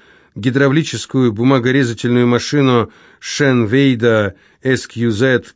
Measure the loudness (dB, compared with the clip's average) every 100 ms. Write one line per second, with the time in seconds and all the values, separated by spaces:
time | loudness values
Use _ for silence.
0 | _ _ _ -6 -2 0 2 0 -2 -8
1 | -4 -2 -2 0 2 2 2 0 0 -2
2 | -2 2 2 0 -2 0 2 2 -2 -8
3 | -20 _ -12 -2 0 2 2 2 2 2
4 | 2 2 -2 -6 _ _ -4 -2 -4 -4
5 | -2 0 0 0 -4